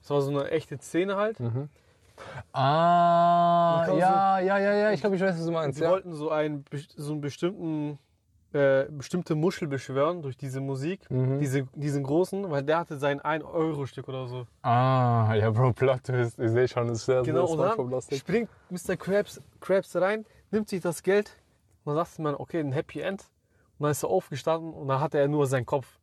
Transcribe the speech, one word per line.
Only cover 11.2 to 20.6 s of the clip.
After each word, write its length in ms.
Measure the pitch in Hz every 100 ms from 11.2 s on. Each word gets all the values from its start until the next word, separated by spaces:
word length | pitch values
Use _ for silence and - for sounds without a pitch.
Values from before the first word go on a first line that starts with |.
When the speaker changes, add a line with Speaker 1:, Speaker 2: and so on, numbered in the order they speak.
| 127 135
Speaker 1:
diese, 240 | 143 135 131
diesen 300 | - 147 143
großen, 440 | 135 151 185 196 202
weil 120 | 143
der 160 | 139 156
hatte 180 | 170 151
sein 240 | 143 143
ein-Euro-Stück 840 | 147 156 147 170 160 147 135 - 131
oder 200 | 131 127
so. 180 | 127 123 _
Speaker 2:
Ah, 720 | 135 120 127 131 123 117 110
ja, 160 | 110 110
Bro, 220 | 110 127
Plot 320 | 113 131 127
Twist, 340 | - 127 120 -
ich 120 | 120
seh 180 | 117 127
schon, 180 | - 120
das 120 | 117
ist 80 | -
sehr, 160 | 127
Speaker 1:
Genau, 240 | 123 160 175
Speaker 2:
sehr 60 | 160
Speaker 1:
und 20 |
dann 140 | 175
Speaker 2:
SpongeBob-lastig. 480 | 226 123 127 - 139
Speaker 1:
springt 300 | - 196 233 - _
Mister 260 | 180 - 185
Krabs, 440 | - 202 208 - - _
Krabs 360 | - 190 180 175
rein, 280 | 185 214 220 _ _
nimmt 160 | 214